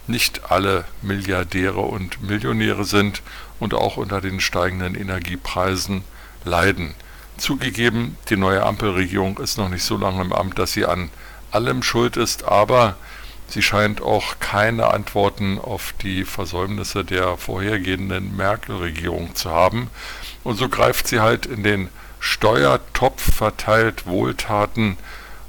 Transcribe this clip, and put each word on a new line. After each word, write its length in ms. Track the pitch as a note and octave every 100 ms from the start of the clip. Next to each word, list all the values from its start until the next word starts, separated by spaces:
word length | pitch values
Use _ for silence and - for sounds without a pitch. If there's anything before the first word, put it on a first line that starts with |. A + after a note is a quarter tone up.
| -
nicht 420 | A#2 - - -
alle 340 | F#2 G2 F#2 - -
Milliardäre 800 | G2+ G2 G2 F#2 F2 F#2+ F#2+ F#2+
und 400 | G#2 G#2+ F2+ -
Millionäre 600 | F#2+ G#2+ B2+ A2 G#2+ G2
sind 380 | G#2 G#2 G2+ G2 - - - -
und 120 | A2
auch 240 | - G#2 -
unter 240 | G#2 G2
den 200 | F#2+ F#2
steigenden 540 | - F#2+ F2+ F#2 F#2
Energiepreisen 1080 | F#2+ G2 F#2 F#2 F2+ - F#2 F#2 F#2 F2+ F#2+ - - - -
leiden. 500 | F2 F2 F#2+ F2+ E2 - - - - -
Zugegeben, 800 | - C3+ B2+ G2+ A#2 A2+ A#2+ E3 -
die 80 | G#2
neue 260 | F#2+ F#2+
Ampelregierung 760 | A2 G2+ G#2+ F2+ F2+ G2 F#2+ G2+
ist 180 | - -
noch 140 | F#2+
nicht 140 | F2+
so 120 | - G#2+
lange 240 | G2+ F#2
im 140 | F2+
Amt, 240 | - F#2+ F#2+
dass 140 | F#2
sie 120 | -
an 240 | - F2 F2 - - - -
allem 320 | G#2+ B2 B2+
schuld 360 | A#2 A#2+ A#2+ B2+
ist, 260 | A2+ -
aber 520 | - G2 G#2+ B2+ A2+ F2+ - - - - -
sie 140 | A2
scheint 400 | - G2+ G#2 -
auch 360 | - G#2+ - -
keine 500 | - G2+ A2 A#2 A2+
Antworten 720 | G#2 G#2 G#2 G2+ - G2 G2+
auf 360 | B2+ F#2+ - -
die 220 | G2 F#2+
Versäumnisse 800 | F#2+ - F2+ F2 F#2+ G#2 G2 G2+
der 360 | E2 F#2 F#2 F2
vorhergehenden 1000 | - G#2 G2 G#2+ F#2 F#2 G2 F#2 F#2+ G2
Merkel-Regierung 960 | G2 G#2 - G#2 F2 D#2+ F2 E2+ E2
zu 140 | - F#2
haben. 400 | E2 F#2 A2 B2 - - - - -
Und 120 | - G#2+
so 120 | C3
greift 400 | - A#2 B2 -
sie 120 | A#2+
halt 260 | A2 A#2 -
in 160 | A#2
den 260 | G#2 G#2 F2+ - - -
Steuertopf, 1120 | - - G#2 B2 C#3 C3 - - C3 - -
verteilt 720 | - G#2+ - - A2 A2+ -
Wohltaten 920 | - F#2+ A#2+ - - G#2 G#2 - A2 F2+ - - - -